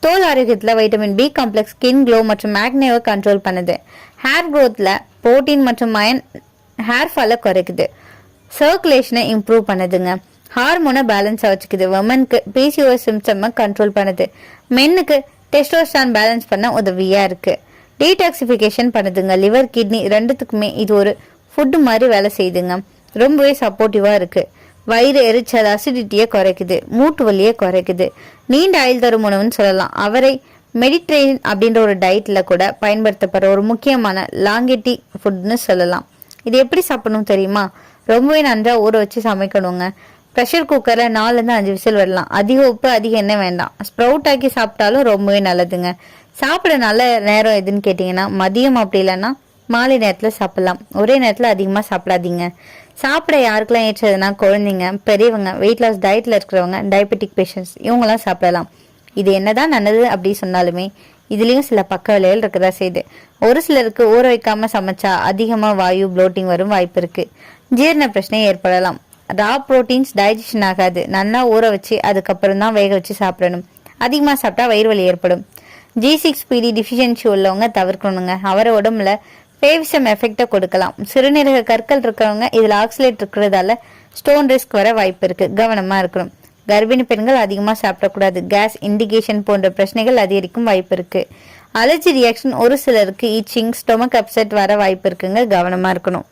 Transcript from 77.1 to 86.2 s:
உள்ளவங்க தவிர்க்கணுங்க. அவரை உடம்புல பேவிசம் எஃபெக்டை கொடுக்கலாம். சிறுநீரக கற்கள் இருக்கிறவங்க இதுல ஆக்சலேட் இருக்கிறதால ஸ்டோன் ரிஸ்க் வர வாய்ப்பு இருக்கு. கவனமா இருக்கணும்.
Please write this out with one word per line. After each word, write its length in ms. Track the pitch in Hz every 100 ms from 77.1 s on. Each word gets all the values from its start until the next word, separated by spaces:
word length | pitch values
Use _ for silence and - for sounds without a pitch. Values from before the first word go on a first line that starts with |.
| 233 233
உள்ளவங்க 340 | 196 190 190 226 214
தவிர்க்கணுங்க. 540 | 185 190 202 185 180 185 196
அவரை 200 | 190 226 220
உடம்புல 340 | 208 226 196 208 - - _ _
பேவிசம் 460 | 285 330 311 311 247
எஃபெக்டை 340 | 208 233 208 240
கொடுக்கலாம். 420 | 208 185 190 185 - 202
சிறுநீரக 500 | 269 262 294 277 269 220
கற்கள் 320 | 226 220 285
இருக்கிறவங்க 420 | 233 220 220 208 240 226
இதுல 180 | 220 202
ஆக்சலேட் 380 | 220 - 262 220
இருக்கிறதால 520 | 202 - 208 190 185 233 - - _ -
ஸ்டோன் 300 | - 294 277
ரிஸ்க் 240 | 262 - 214
வர 80 | 202 226
வாய்ப்பு 280 | 190 185 185
இருக்கு. 180 | 180 180 196
கவனமா 360 | 226 214 190 196
இருக்கணும். 280 | 180 190